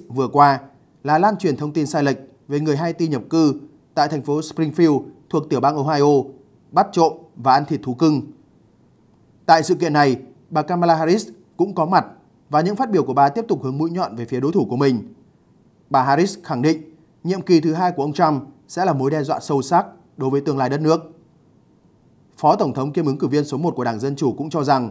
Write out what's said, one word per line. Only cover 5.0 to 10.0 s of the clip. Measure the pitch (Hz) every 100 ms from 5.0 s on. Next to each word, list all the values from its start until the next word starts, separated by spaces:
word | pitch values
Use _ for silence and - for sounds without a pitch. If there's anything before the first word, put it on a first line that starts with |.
| - - _
thuộc | 156 147
tiểu | 135
bang | 139 151
Ohio, | 139 147 147 139 - - _ _ _
bắt | 175 196
trộm | 175 160 - - -
và | 127
ăn | 135
thịt | 147 147
thú | 127
cưng. | 123 160 143 110 - _ _ _ _ _ _ _ _ _ _ -
Tại | 165
sự | 156
kiện | 156 165
này, | 147